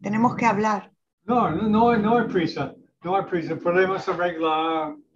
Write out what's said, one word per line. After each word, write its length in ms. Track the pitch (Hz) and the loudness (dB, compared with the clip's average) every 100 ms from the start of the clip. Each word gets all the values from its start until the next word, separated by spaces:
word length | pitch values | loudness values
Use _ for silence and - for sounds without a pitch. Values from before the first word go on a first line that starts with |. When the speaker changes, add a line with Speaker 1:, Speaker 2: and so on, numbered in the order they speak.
Speaker 1:
Tenemos 340 | 202 214 240 - | -6 0 0 2
que 100 | 233 | 0
hablar. 460 | 202 214 202 - _ _ _ 196 | 0 0 -2 -6 _ _ _ -2
Speaker 2:
No, 240 | 247 185 | 0 0
no, 180 | 160 214 | 0 0
no, 280 | 214 240 233 | 4 4 4
no 200 | 208 240 | 2 2
hay 100 | - | 2
prisa. 460 | 185 160 156 135 - _ _ | 0 -2 -4 -8 -10 _ _
No 120 | 170 190 | -2 -2
hay 80 | |
prisa. 320 | - 175 147 156 | 0 -4 -4 -4
Podemos 500 | 170 180 190 190 - | 0 2 2 0 -4
arreglar 880 | 170 180 160 160 156 160 160 151 - - | -2 -2 0 0 0 0 -2 -4 -8 -18